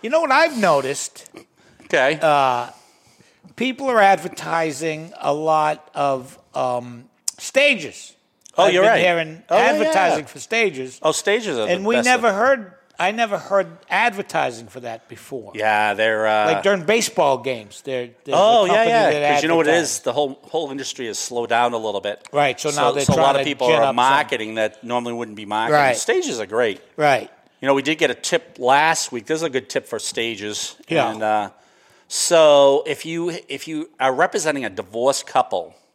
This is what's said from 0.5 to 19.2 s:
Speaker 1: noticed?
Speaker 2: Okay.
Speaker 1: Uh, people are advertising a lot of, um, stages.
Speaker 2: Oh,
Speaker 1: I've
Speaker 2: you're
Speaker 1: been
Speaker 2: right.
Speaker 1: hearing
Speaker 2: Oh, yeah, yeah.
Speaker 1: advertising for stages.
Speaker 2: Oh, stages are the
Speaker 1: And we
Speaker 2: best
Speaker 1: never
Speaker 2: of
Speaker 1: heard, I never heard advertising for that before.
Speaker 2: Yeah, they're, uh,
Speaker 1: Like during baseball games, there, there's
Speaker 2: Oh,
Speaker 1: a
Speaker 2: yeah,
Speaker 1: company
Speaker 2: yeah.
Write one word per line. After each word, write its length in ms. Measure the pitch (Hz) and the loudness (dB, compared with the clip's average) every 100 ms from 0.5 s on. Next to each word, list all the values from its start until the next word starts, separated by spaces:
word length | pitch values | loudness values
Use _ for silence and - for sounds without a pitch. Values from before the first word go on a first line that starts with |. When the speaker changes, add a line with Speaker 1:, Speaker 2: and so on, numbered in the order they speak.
| 262 | 2
Speaker 1:
noticed? 720 | 196 143 131 143 - - - - - _ _ _ | 2 2 0 -6 -8 -14 -20 -20 -20 _ _ _
Speaker 2:
Okay. 340 | - 165 131 156 | -2 2 2 2
Speaker 1:
Uh, 460 | 160 147 135 120 120 - _ _ _ _ _ _ - - | 2 4 2 0 -6 -14 _ _ _ _ _ _ -20 -6
people 320 | 247 254 269 | -6 -4 0
are 120 | 233 | 4
advertising 1120 | 196 190 185 - 160 165 160 135 160 156 165 - | 6 4 0 -12 -4 -2 -2 -4 -6 -6 -12 -8
a 120 | 143 | -4
lot 560 | 147 156 156 151 151 - | -2 0 2 0 -2 -10
of, 440 | - 143 131 127 - _ | -4 -2 -2 -8 -20 _
um, 500 | 139 127 123 123 120 127 _ - - | -6 -4 -4 -8 -18 -20 _ -12 -10
stages. 760 | - 262 294 240 143 - - _ _ _ _ - | -4 0 2 0 -4 -14 -20 _ _ _ _ 2
Speaker 2:
Oh, 80 | |
Speaker 1:
I've 80 | 190 | 4
Speaker 2:
you're 80 | 180 | 6
Speaker 1:
been 80 | 202 | 4
Speaker 2:
right. 100 | 202 | 4
Speaker 1:
hearing 400 | 180 170 160 160 - | 4 2 -2 -10 0
Speaker 2:
Oh, 80 | 180 | 2
yeah, 80 | |
yeah. 60 | 220 | 4
Speaker 1:
advertising 560 | 302 311 311 175 160 139 | 2 2 2 2 0 -4
for 120 | 147 | -16
stages. 600 | - 226 220 139 131 - | -6 -2 0 -2 -12 -4
Speaker 2:
Oh, 100 | 160 | -2
stages 460 | 160 - 214 214 131 | 0 0 -2 -2 -4
are 80 | 107 | -2
the 60 | |
Speaker 1:
And 120 | 180 202 | -2 0
we 100 | 240 | 0
Speaker 2:
best 80 | |
Speaker 1:
never 240 | 240 254 226 | 2 2 2
Speaker 2:
of 60 | |
Speaker 1:
heard, 380 | 196 247 262 196 - _ _ | 2 0 0 -4 -20 _ _
I 120 | 180 | -2
never 240 | 220 226 196 | 0 -2 -4
heard 400 | - 196 175 165 _ | -2 -2 -2 -8 _
advertising 760 | 185 240 196 - 165 135 117 117 | 0 0 -2 -6 -4 -4 -6 -16
for 100 | 131 | -14
that 280 | 120 113 _ | -12 -14 _
before. 440 | 117 - 135 101 107 | -20 -14 -14 -12 -4
Speaker 2:
Yeah, 380 | 107 104 107 | 0 2 2
they're, 320 | 104 110 110 110 | 2 0 2 2
uh, 180 | 107 107 | 2 2
Speaker 1:
Like 100 | - | 2
during 200 | 196 196 | 0 0
baseball 560 | 156 226 220 - 147 131 | 0 0 0 0 2 2
games, 420 | 123 123 104 - | -2 -8 -10 -18
there, 280 | - 131 123 117 | -8 -8 -8 _
there's 140 | - 143 | -2 2
Speaker 2:
Oh, 260 | 202 233 | 4 4
Speaker 1:
a 40 | 190 | 4
Speaker 2:
yeah, 60 | |
Speaker 1:
company 160 | 208 226 | 2 2
Speaker 2:
yeah. 200 | 233 196 151 | 2 2 2